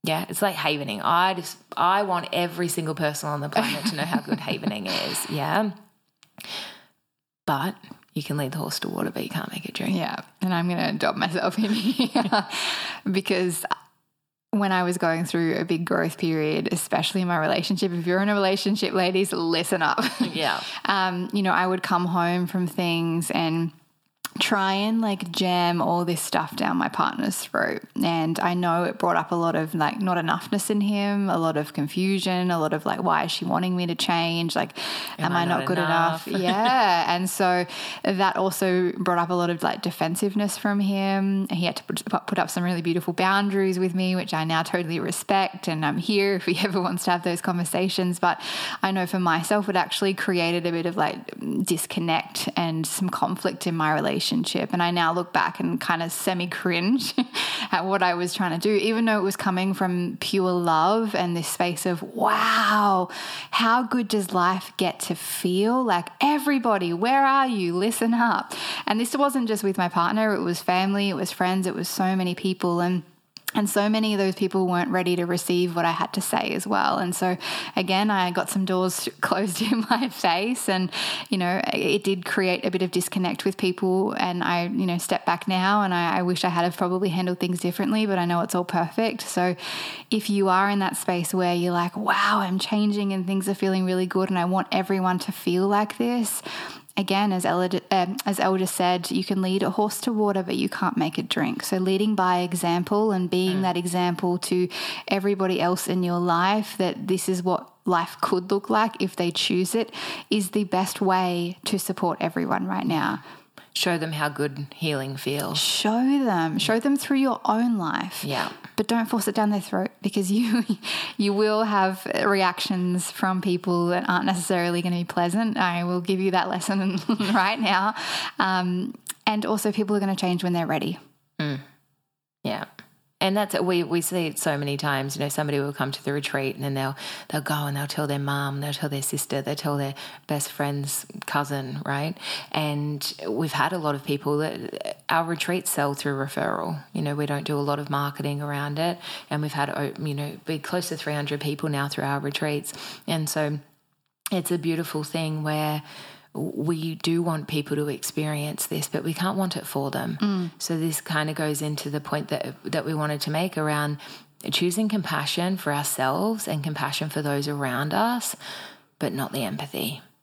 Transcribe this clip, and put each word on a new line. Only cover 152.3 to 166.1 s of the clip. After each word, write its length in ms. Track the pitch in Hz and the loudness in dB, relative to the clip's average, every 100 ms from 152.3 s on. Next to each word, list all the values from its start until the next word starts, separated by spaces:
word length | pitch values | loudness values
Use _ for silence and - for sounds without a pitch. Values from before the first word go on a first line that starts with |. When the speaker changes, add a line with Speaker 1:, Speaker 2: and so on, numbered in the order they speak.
| 143 156 147 - - - - - | -2 -2 -2 -6 -12 -14 -14 -4
Speaker 1:
And 220 | 165 156 | -2 -2
so 300 | 156 151 147 - _ _ _ _ _ - | -2 -2 -4 -8 _ _ _ _ _ -4
it's 180 | 190 151 | -4 0
a 80 | 175 | -2
beautiful 460 | 160 165 165 156 | 0 -2 -4 -6
thing 400 | 147 165 156 156 | -4 -4 -2 -2
where 400 | 151 151 151 151 151 - - - _ | -2 0 0 -2 -6 -18 -18 -20 _
we 640 | - - - 151 165 160 156 | -8 -6 -4 -2 -2 -2 -2
do 260 | - 170 | 0 0
want 280 | 170 156 - | 0 -2 -2
people 260 | 151 143 147 | -4 -2 -2
to 140 | 147 | -2
experience 800 | 135 - - 151 151 147 - - | -4 -6 -4 -2 -2 -4 -6 -4
this, 200 | 156 151 | -4 -2
but 160 | - | -4
we 100 | 165 | -4
can't 240 | 156 180 190 | -2 -2 0
want 200 | 185 - | -2 -4
it 100 | - | -6
for 240 | 139 139 | -4 -4
them. 260 | 131 123 113 | -4 -4 -2
Speaker 2:
Mm. 300 | 208 190 170 - | 0 0 -2 -6
Speaker 1:
So 180 | - 165 | -4 -2
this 220 | 160 156 | -2 -4
kind 280 | - 156 151 | -2 -2 -2
of 60 | 151 | -2
goes 260 | 156 147 | -2 0
into 280 | 151 147 147 | -2 -4 -4
the 100 | 147 | -6
point 300 | 147 151 - | -2 -4 -2
that, 260 | 160 - - | -4 -4 -8
that 220 | - 160 151 | -4 -4 -2
we 80 | |
wanted 260 | 156 151 147 | -2 -2 -2
to 100 | 156 | -2
make 260 | 156 180 160 | -2 -2 -2
around 400 | 151 147 147 143 - - - _ - | 0 0 0 -4 -10 -18 -20 _ -4
choosing 380 | - 175 180 220 | 0 0 0 0
compassion 720 | 208 170 147 147 - 180 190 | 0 -2 -2 -2 -2 -2 -2
for 160 | - | -2
ourselves 720 | 143 143 - 131 | -2 -2 0 0